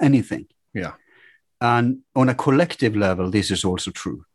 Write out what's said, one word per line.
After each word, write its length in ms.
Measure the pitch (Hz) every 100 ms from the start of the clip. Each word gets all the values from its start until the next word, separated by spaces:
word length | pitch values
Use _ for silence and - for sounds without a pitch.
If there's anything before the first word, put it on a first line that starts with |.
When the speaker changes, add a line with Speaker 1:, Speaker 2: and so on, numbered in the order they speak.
Speaker 1:
anything. 460 | 147 135 - - - _ _
Speaker 2:
Yeah. 200 | 104 82 - _ _ - _ _ _
Speaker 1:
And 380 | 120 120 123 131 _ 127
on 140 | 127
a 40 |
collective 640 | 123 143 135 170 - 117 104
level, 340 | 98 92 92
this 220 | 101 95
is 120 | 92
also 280 | 95 90 -
true. 340 | - - 64 -